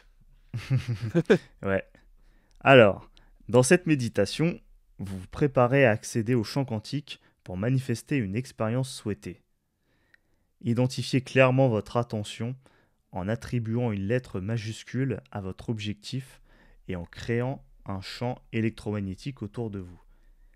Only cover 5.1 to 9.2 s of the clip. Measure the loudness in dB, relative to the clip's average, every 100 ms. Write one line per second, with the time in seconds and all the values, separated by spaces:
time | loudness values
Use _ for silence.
5.1 | -10 -10 -2 0 4 4 6 4 2 -2
6.1 | -4 0 0 0 -4 -4 -6 -6 -8 -8
7.1 | -18 _ _ -10 -4 0 0 0 -6 -2
8.1 | -2 -2 -4 -6 -4 -2 -2 -4 -6 -6
9.1 | -6